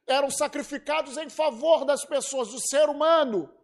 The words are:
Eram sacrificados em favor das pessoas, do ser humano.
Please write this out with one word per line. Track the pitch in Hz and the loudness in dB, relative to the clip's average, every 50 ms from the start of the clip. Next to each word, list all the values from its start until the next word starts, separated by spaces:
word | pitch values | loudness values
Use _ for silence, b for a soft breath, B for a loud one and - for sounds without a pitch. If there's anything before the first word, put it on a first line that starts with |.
| - | -4
Eram | - 254 285 277 269 | -2 0 0 0 0
sacrificados | 269 - 294 285 285 285 254 - 285 269 - 285 302 320 285 285 240 | -2 -2 -4 -4 -4 -6 -8 -8 -10 -10 -4 -4 -2 -2 -4 -6 -8
em | 302 320 269 | -10 -10 -10
favor | - - 311 294 233 220 294 330 320 269 269 | -4 -2 -2 -2 -2 0 4 4 4 4 4
das | 277 285 - - | 0 0 0 -2
pessoas, | - 302 269 - - 277 254 233 202 | -2 -4 -4 -2 -2 -4 -4 -4 -6
do | 254 247 | -6 -8
ser | - - 269 285 302 | -6 0 2 4 4
humano. | 294 285 285 311 320 330 320 294 247 208 180 143 - - _ | 4 2 2 4 4 4 4 4 2 0 -4 -4 -6 -14 _